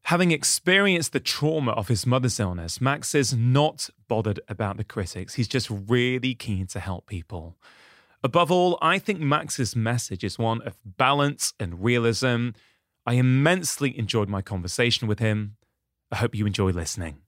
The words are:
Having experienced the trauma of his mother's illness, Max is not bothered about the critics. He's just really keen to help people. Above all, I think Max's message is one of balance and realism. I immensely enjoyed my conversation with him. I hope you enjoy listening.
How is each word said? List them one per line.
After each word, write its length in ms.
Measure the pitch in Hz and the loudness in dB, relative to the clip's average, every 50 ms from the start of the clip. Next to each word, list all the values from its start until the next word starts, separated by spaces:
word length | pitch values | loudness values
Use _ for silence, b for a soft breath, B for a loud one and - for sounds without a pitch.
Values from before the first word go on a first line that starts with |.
| _ | _
Having 280 | - 170 175 185 175 | 2 2 4 4 4
experienced 800 | 160 143 - - - - _ 185 185 196 202 202 185 170 156 - - | 4 2 2 -2 -2 0 _ 4 4 6 6 4 2 2 0 -2 -4
the 60 | 135 | -4
trauma 520 | - - - - 147 151 160 156 139 117 | -4 -2 -4 0 0 0 0 0 0 0
of 160 | 107 113 98 | -2 -2 0
his 180 | - 120 101 - | 0 -2 0 2
mother's 340 | 123 123 131 123 120 - - | 2 2 2 2 0 0 0
illness, 400 | 107 92 90 87 82 85 - - | -2 -2 -2 -6 -6 -8 -6 -2
Max 360 | 123 131 139 147 131 - - | -2 -2 -2 -2 -4 0 2
is 180 | 147 131 107 131 | 2 2 2 0
not 560 | 117 117 123 127 143 147 156 - - - - _ _ _ | 2 2 4 4 4 4 2 0 -4 -12 -12 _ _ _
bothered 320 | _ 117 110 104 110 101 - - | _ -2 0 0 -2 -4 -4 -8
about 300 | - - - 110 98 98 | -12 -6 -4 -4 -4 -4
the 60 | 101 107 | -6 -10
critics. 500 | - - 113 98 90 - 92 92 - - | -8 -6 -8 -6 -6 -8 -12 -12 -8 -4
He's 140 | - 117 | -4 -4
just 200 | - - 131 - - | -2 -2 -4 -2 -2
really 680 | 110 101 98 104 123 123 120 127 127 123 120 131 123 | -6 -8 0 0 2 2 2 0 -2 -2 -2 -4 -4
keen 320 | - - - 101 92 95 | -4 -6 -4 -4 -4 -4
to 120 | 92 - 98 | -6 -8 -10
help 280 | 90 98 92 87 _ | -8 -8 -8 -10 _
people. 500 | - 101 87 80 _ - 85 80 82 85 b b b b b b b b b b b b b - | -10 -10 -10 -10 _ -12 -12 -12 -14 -18 b b b b b b b b b b b b b -4
Above 280 | - - 170 175 143 | 2 4 4 4 4
all, 260 | 180 180 180 180 175 - - | 4 4 4 2 2 2 2
I 160 | 160 180 196 | 2 2 2
think 200 | - - 202 175 | 0 -4 -4 -2
Max's 560 | 156 139 143 156 151 147 - - 127 107 - | 0 0 0 0 0 -4 -4 -2 -2 -2 0
message 480 | 120 110 113 120 120 - - - 87 - | -2 0 0 -2 -2 -4 -6 -6 -6 -6
is 140 | 98 - | -6 -4
one 240 | - 117 113 113 113 | -2 -2 0 0 -2
of 160 | - 110 - _ _ | -6 -10 -14 _ _
balance 680 | 104 90 - 127 131 143 143 143 143 143 - - - - _ | -20 0 2 4 4 4 4 2 0 0 -2 -6 -6 -4 _
and 240 | 113 85 87 85 95 | -8 -8 -6 -2 0
realism. 680 | 117 120 120 117 117 113 - 131 127 120 117 120 120 110 b b b b b b b b b _ | 2 2 4 2 2 2 2 0 0 2 0 -2 -4 -6 b b b b b b b b b _
I 100 | 120 120 | 0 2
immensely 840 | 123 127 127 127 135 143 160 180 190 170 - - - 143 135 - | 4 4 6 6 6 4 4 4 2 0 -4 -4 -2 -2 -2 -2
enjoyed 320 | - 113 92 - 113 104 98 | -2 -4 -2 0 0 0 0
my 140 | 101 95 92 | -2 -4 -4
conversation 640 | - 101 92 85 90 - - 120 120 - - - | -4 -8 -6 -6 -6 -2 0 2 2 2 0 0
with 100 | 107 107 | -2 -2
him. 400 | - 117 110 107 107 107 104 104 _ _ _ _ _ _ _ _ _ _ _ | 0 0 0 0 0 -4 -6 -12 _ _ _ _ _ _ _ _ _ _ _
I 60 | - | -4
hope 180 | 107 117 117 - | -2 -2 -2 -2
you 100 | 104 104 | -2 -2
enjoy 260 | 104 95 - 101 95 | -2 0 2 0 0
listening. 500 | 87 87 82 - - 95 85 80 73 - _ | 0 -2 -4 -6 -8 -8 -8 -10 -10 -14 _